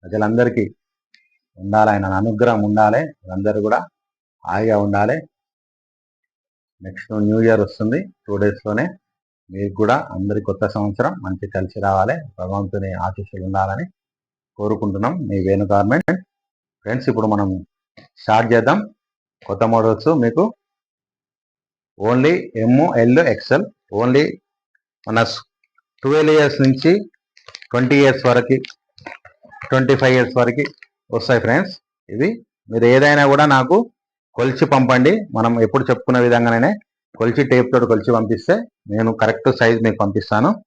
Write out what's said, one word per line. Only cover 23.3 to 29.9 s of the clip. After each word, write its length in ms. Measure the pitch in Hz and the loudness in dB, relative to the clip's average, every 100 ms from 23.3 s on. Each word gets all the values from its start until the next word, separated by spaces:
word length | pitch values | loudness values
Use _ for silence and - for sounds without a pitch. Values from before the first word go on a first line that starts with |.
| 107 | -2
X 140 | - 135 | 0 -2
L, 40 | 208 _ _ 101 | -2 _ _ -2
only 240 | 120 131 151 - _ _ _ _ _ _ - | 2 2 0 -4 _ _ _ _ _ _ -4
మన 120 | 113 113 - - _ _ _ _ _ | -2 -2 -4 -16 _ _ _ _ _
ట్వెల్వ్ 280 | 135 151 156 156 | -2 2 4 4
ఇయర్స్ 220 | 143 - | 2 2
నుంచి 280 | 135 131 160 196 - _ _ _ - - - | 2 2 2 0 -2 _ _ _ -20 -20 -6
ట్వంటీ 260 | 120 127 143 | -2 2 4
ఇయర్స్ 200 | 139 131 131 | 4 4 2
వరకు, 260 | 123 120 131 - - _ _ - - - _ _ - - | 2 2 -2 -2 -20 _ _ -20 -20 -20 _ _ -20 -2
ట్వంటీ 260 | 131 127 | -2 2